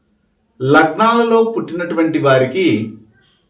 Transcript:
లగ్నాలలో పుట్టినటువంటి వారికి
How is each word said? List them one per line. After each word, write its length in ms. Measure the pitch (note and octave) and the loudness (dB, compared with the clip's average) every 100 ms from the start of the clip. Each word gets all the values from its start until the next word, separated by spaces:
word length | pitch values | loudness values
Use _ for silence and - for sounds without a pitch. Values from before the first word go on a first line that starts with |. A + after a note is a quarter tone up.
| _ _ _ _ _ _ | _ _ _ _ _ _
లగ్నాలలో 800 | C3 D#3 E3 - A3+ A#3 A3+ A3+ A3+ F#3 | 0 2 2 0 0 2 2 2 2 -2
పుట్టినటువంటి 600 | D3+ E3+ E3+ E3 D#3+ D3 | -8 -8 -6 -2 -2 0
వారికి 800 | C#3 C3 - F#3+ E3+ G#2+ - - - _ _ _ | 2 2 0 0 0 -2 -4 -12 -20 _ _ _